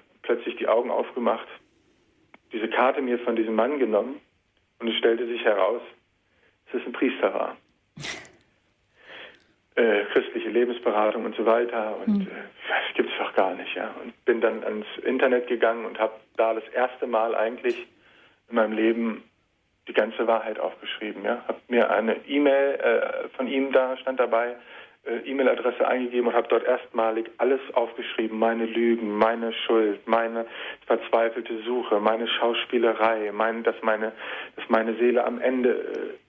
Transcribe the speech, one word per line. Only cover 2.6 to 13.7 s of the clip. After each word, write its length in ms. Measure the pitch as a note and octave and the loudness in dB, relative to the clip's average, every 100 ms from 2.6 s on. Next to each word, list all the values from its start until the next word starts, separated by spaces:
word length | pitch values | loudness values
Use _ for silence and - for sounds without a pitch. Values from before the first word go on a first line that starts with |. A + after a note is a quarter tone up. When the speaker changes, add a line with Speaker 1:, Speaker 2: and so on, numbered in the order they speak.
| A#2 | -2
Speaker 1:
Karte 320 | - B2+ C#3+ | 2 2 2
mir 180 | B2+ A#2+ | 0 -2
von 160 | - A2+ | 0 -2
diesem 200 | A2 A2 | 0 2
Mann 240 | A#2+ D3 | 2 2
genommen 400 | A#2+ G#2 A#2+ D3 _ _ _ _ _ - | 2 2 0 -6 _ _ _ _ _ -10
und 80 | A#2+ | -6
es 80 | A2 | 0
stellte 300 | A#2 A#2 A#2+ | 2 2 -2
sich 160 | A#2+ | -2
heraus, 380 | A2+ G2+ F#2+ A#2 - - _ _ _ _ _ _ _ | 0 2 2 0 -6 -20 _ _ _ _ _ _ _
dass 100 | - | -8
es 60 | - | -6
ein 60 | |
Priester 400 | - C3 - G2 | -2 -2 0 -2
war. 240 | - - - _ _ _ - - - - _ _ _ _ _ _ _ - - - - _ _ _ - | 0 -4 -8 _ _ _ -14 -12 -12 -16 _ _ _ _ _ _ _ -20 -20 -20 -20 _ _ _ 2
Äh, 280 | A#2 G#2 G2+ | 4 4 2
christliche 380 | - - - A2+ | 0 0 -4 -2
Lebensberatung 760 | A2 B2 A#2+ A#2+ G#2+ G#2+ A2+ | 2 2 0 0 2 2 0
und 120 | G#2+ A2 | -4 -2
so 80 | A2 | 2
weiter 500 | A2+ A#2+ A#2 G#2+ G2 F#2+ | 4 2 -2 -4 -4 0
und, 20 | G2+ | 0
Speaker 2:
Mhm. 20 | |
Speaker 1:
äh, 20 | G2 - - - - | -2 -8 -14 -12 -4
das 280 | - - - | -4 -2 -2
gibt's 180 | - - | -2 -4
doch 160 | - | -4
gar 200 | - F#2+ F2+ | 0 0 -2
nicht, 180 | - | -8